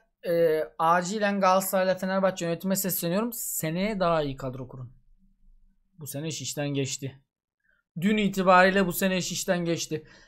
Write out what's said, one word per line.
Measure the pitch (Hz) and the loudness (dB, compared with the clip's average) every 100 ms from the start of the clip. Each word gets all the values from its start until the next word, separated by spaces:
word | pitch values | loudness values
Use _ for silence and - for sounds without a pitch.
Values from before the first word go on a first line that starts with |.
| _ _ 185 | _ _ -2
e, | 170 165 156 156 - | 2 4 2 -2 0
acilen | 165 180 175 214 202 202 | 2 4 2 -2 0 2
Galatasaray'la | 185 190 190 190 185 185 | 4 4 2 0 0 0
Fenerbahçe | 185 190 190 190 170 | 0 0 0 0 -4
yönetime | 170 190 190 | -4 -2 -2
sesleniyorum. | 185 165 170 190 233 | -2 -2 -2 -2 -2
Seneye | - - - 160 170 208 202 | -6 -8 -6 -4 -2 -2 0
daha | 170 165 | 0 2
iyi | 143 135 | 0 -4
kadro | 131 127 160 | -8 -8 -12
kurun. | 131 123 - _ _ _ _ - - _ _ _ - | -14 -16 -18 _ _ _ _ -20 -20 _ _ _ -18
Bu | 143 | -12
sene | 139 160 | -8 -8
iş | - | -8
işten | 127 - 143 | -8 -4 -2
geçti. | 139 135 - 131 - _ _ _ _ _ _ _ 165 | -2 -2 -4 -10 -12 _ _ _ _ _ _ _ -2
Dün | 190 214 | 0 2
itibariyle | 196 196 185 180 190 196 175 | 0 0 6 8 8 6 2
bu | |
sene | - 190 185 | 2 0 0
iş | - | -2
işten | 175 - 175 170 | -6 -2 -2 0
geçti. | 165 - 156 - - | -2 -4 -8 -8 -20